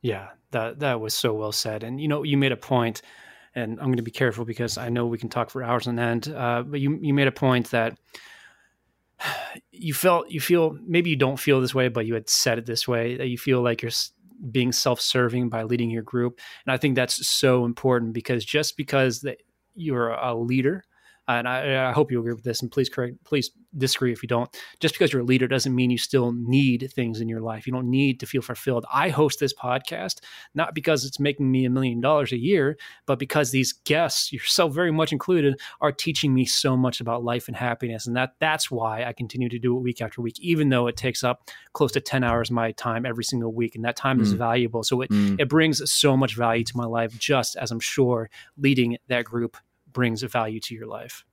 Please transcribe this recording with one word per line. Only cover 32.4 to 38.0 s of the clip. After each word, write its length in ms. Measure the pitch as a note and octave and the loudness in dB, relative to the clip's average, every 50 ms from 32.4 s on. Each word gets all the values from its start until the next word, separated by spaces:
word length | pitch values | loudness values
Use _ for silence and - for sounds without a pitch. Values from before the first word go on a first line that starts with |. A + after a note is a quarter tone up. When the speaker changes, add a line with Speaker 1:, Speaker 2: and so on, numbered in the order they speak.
| A#2 D#3+ G3+ F3+ C#3 C#3 D#3 - - - - - _ - | 0 2 2 4 2 2 0 -4 -12 -20 -20 -18 _ -2
Speaker 1:
but 100 | C#3 A#2+ | -2 -2
because 320 | C#3 C3+ - D#3 D3 A#2+ | 0 0 2 2 2 2
these 240 | B2 C3 C3 - - | 2 2 2 2 -2
guests, 580 | _ _ - D3 D#3 E3+ D3+ - - - - | _ _ 0 2 2 2 2 0 -2 -2 -4
yourself 400 | - A2+ - - - - F#3+ D#3+ | -6 -6 -2 0 2 2 2 2
very 200 | C3+ D#3 F3+ F3 | 2 0 0 2
much 200 | D#3 D#3+ D#3+ D3+ | 2 2 0 0
included, 480 | D#3+ C3+ - - F#3 E3+ D3 C#3 C#3 C#3 - - - - | 0 -4 0 2 2 4 4 4 2 0 -6 -16 -8 -2
are 100 | - D3+ | -2 -2
teaching 400 | C#3 - - E3 D#3 - - D3 | 0 0 -4 -2 -2 0 2 4
me 140 | C3 B2+ B2+ | 4 4 4
so 320 | - - - - D3 C3 B2+ | 2 0 0 2 2 2 2
much 240 | B2+ B2+ A#2+ - | 2 0 0 -4
about 220 | A#2+ A#2 A#2 A#2+ A#2+ | -4 -4 -4 -2 -2
life 240 | A#2+ A#2+ A#2+ - - | -2 -4 -4 -4 -8
and 100 | A#2 - | -8 -4
happiness. 480 | B2+ B2 A#2 - - A#2+ A2+ A2 | -2 -2 -2 -2 -4 -6 -6 -6